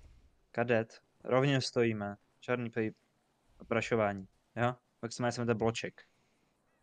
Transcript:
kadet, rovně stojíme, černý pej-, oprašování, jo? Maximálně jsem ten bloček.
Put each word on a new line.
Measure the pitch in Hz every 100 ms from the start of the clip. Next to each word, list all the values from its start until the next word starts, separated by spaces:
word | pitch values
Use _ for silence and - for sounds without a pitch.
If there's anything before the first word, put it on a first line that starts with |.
| - - - _ _
kadet, | 120 120 113 113 - _ _
rovně | - 127 139 135
stojíme, | - 123 117 107 101 101 _ _
černý | - 123 117
pej-, | 113 110 - _ _ _ _ _ _
oprašování, | - 113 - 117 104 98 95 _ _ 113
jo? | 120 127 _ _
Maximálně | 117 - 123
jsem | 120 120
ten | 110
bloček. | 113 113 - - - _ _ _ _ _ _ _